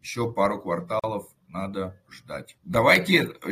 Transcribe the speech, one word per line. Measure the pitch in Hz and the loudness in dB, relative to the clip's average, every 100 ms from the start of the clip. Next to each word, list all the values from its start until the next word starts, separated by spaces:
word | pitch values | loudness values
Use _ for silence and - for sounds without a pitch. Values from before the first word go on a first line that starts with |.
еще | - 120 117 | -10 -4 -4
пару | 110 101 104 | 0 0 0
кварталов | 95 87 87 110 110 101 - _ _ | -2 -4 -2 -2 -2 -6 -8 _ _
надо | 87 98 98 92 - _ | -8 -6 -6 -8 -10 _
ждать. | - - 71 - _ | -20 -12 -12 -12 _
Давайте | - - 135 175 175 170 - - - | -2 2 6 4 4 2 2 -4 -6